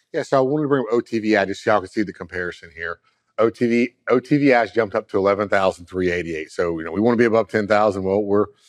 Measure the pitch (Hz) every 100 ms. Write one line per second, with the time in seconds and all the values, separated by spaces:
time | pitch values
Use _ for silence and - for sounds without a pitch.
0 | _ 160 127 139 131 151 143 139 107 120
1 | - 113 107 104 95 98 113 104 92 -
2 | 95 - 87 92 90 - 87 82 85 85
3 | _ _ _ - 113 - 120 120 123 -
4 | - 127 123 147 143 120 110 113 107 110
5 | - 101 98 101 104 101 95 87 85 92
6 | 90 87 82 78 78 - 87 82 80 87
7 | 117 117 117 110 110 107 101 104 107 95
8 | 95 98 101 101 104 _